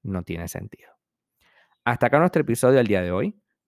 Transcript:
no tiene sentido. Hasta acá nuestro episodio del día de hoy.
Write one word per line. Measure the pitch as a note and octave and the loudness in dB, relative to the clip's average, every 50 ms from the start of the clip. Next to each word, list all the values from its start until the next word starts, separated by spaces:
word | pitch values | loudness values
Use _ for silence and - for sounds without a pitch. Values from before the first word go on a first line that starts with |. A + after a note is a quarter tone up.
no | - G2+ F#2+ F2+ F2+ | -10 -8 -8 -8 -6
tiene | - E2 E2 F2 | -8 -10 -10 -10
sentido. | F2+ - - G2+ G#2 - - _ _ _ _ _ _ _ _ _ _ _ _ _ _ _ _ _ _ _ _ _ | -10 -10 -12 -12 -14 -16 -20 _ _ _ _ _ _ _ _ _ _ _ _ _ _ _ _ _ _ _ _ _
Hasta | B2 A#2+ - B2 | -4 0 0 2
acá | A#2+ C#3 D3+ | 2 4 4
nuestro | E3+ F3+ - E3 | 4 4 2 0
episodio | - - A#2+ - - B2+ C3+ | 0 0 -2 2 2 4 4
del | C3 A#2+ | 4 4
día | G2+ G2+ F#2 | 2 0 0
de | F2+ F2 | 0 -2
hoy. | F2+ G2 D3 G#3 - _ _ _ _ _ _ | -2 -2 -4 -4 -6 _ _ _ _ _ _